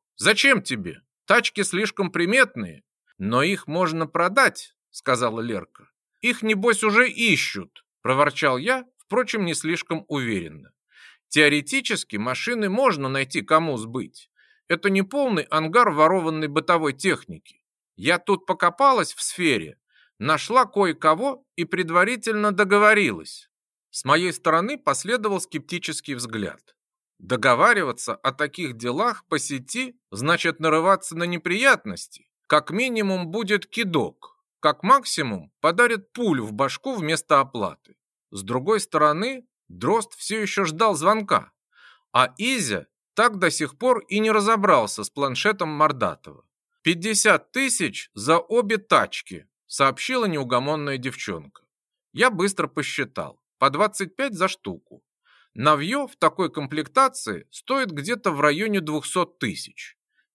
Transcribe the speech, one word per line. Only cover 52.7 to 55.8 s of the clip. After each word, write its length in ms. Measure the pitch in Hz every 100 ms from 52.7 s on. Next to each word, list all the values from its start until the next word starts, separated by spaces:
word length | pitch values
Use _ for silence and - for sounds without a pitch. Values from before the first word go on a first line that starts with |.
| - 139 - 135 - 73 - _ _
По 120 | 135
двадцать 440 | 143 208 - 190
пять 200 | - 269
за 140 | 185 185
штуку. 540 | - - 87 _ - _ _ _ _ _
Навье 520 | - 143 147